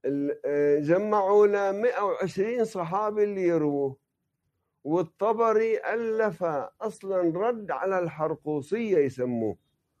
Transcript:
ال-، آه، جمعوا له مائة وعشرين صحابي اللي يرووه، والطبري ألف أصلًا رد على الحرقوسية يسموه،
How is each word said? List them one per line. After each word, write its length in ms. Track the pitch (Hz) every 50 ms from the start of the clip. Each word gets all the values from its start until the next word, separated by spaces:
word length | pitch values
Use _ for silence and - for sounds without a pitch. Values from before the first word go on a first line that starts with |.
| -
ال-، 340 | 131 143 143 143 143 143 - -
آه، 340 | 139 143 147 147 147 147 147
جمعوا 680 | 147 147 170 185 208 214 214 214 190 190 202 208 208
له 260 | 208 202 202 202 196 196
مائة 300 | 202 220 247 - - 208
وعشرين 640 | 196 165 - 196 175 - 185 190 220 240 247 226
صحابي 600 | 220 - 190 170 165 175 202 214 214 214 208 208
اللي 180 | 208 202 196 185
يرووه، 540 | 170 170 160 151 147 143 139 139 139 135 _ _ _ _ _ _ _ _ _ _ _ _ _ _ _ _ _ _
والطبري 920 | 139 156 175 180 165 _ _ 196 220 226 220 233 226 220 214 226 226 220 - - - 202
ألف 500 | 233 233 226 220 220 220 214 170 165 185 165 156 143 - - _ _
أصلًا 680 | - 220 - - - 190 190 185 180 170 156 175 202 233
رد 220 | 247 226 208 170
على 280 | 147 131 165 190 190 185
الحرقوسية 1000 | 180 165 151 156 156 156 156 143 _ 147 151 147 131 - 190 226 233 214 190 160
يسموه، 580 | 143 135 135 131 123 123 123 117 117 107 98 _ _ _ _ _ _ _ _ _